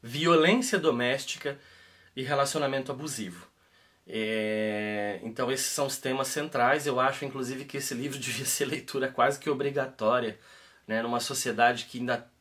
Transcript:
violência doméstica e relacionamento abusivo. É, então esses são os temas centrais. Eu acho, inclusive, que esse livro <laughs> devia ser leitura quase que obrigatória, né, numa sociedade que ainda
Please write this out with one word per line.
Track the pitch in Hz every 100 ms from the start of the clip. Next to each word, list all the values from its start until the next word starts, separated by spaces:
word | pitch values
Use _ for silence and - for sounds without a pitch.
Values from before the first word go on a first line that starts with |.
violência | 120 135 170 165 160 233 - 190
doméstica | 156 120 123 135 - - 143 139 - - - _ _ -
e |
relacionamento | 131 139 139 151 143 135 131
abusivo. | 131 151 143 90 87 - _ _ _ _ _ -
É, | 110 107 110 107 107 107 107 107 104 104 98
então | 117 113 123
esses | 131 -
são | - 139
os | -
temas | 131 131 135
centrais. | 151 151 131 120 147 143
Eu | 127
acho, | 131 139
inclusive, | 139 135 123 131
que | 139 139
esse | 139
livro | 123 139 131
<laughs> |
devia | 127 113 135
ser | - 135
leitura | 127 - 135 131
quase | - 123 139
que | -
obrigatória, | 131 139 139 131 - 107 123 117 - - - - _ -
né, | 110
numa | 120 120
sociedade | - 131 127 110 120 120 -
que | 127
ainda | 123 117 - _